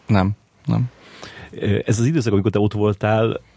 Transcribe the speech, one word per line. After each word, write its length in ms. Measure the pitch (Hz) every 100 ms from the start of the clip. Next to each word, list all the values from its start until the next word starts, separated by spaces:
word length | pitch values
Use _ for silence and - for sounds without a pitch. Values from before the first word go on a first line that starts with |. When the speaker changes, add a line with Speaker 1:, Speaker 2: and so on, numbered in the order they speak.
| -
Speaker 1:
Nem, 260 | 104 95 107 _ _ -
nem. 240 | 113 123 - - - - - - - 101 101 -
Speaker 2:
Ez 140 | 110
az 60 | 123
időszak, 280 | 160 113
amikor 180 | 101 101
te 80 | 101
ott 140 | 104
voltál, 680 | 104 104 101 107 110 113 - -